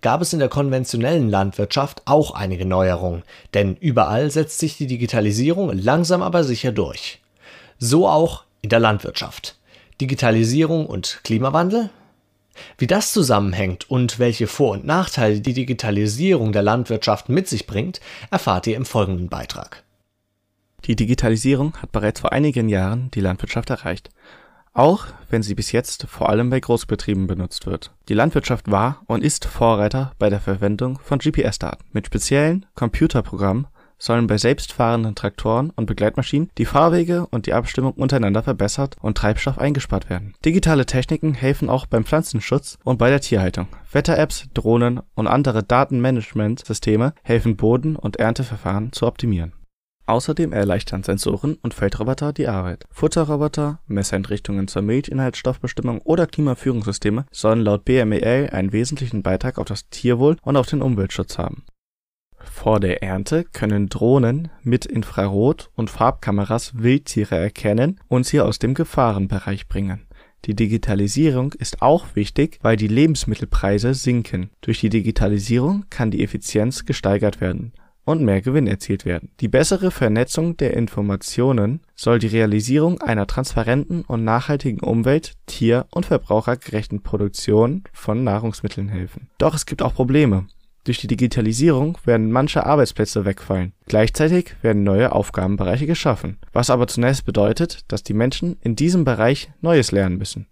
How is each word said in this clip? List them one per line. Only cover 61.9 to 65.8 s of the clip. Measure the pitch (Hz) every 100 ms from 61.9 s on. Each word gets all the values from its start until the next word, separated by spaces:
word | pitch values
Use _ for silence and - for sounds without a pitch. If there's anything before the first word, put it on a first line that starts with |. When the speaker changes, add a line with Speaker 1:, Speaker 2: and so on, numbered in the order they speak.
| _ _ _ _ -
Speaker 2:
Vor | - - - 107
der | 95 -
Ernte | 95 95 101 160
können | 170 - 107 104 101
Drohnen | - 117 135 117 135 165 -
mit | 120 120
Infrarot- | - 110 107 - 98 98 117 156 -
und | -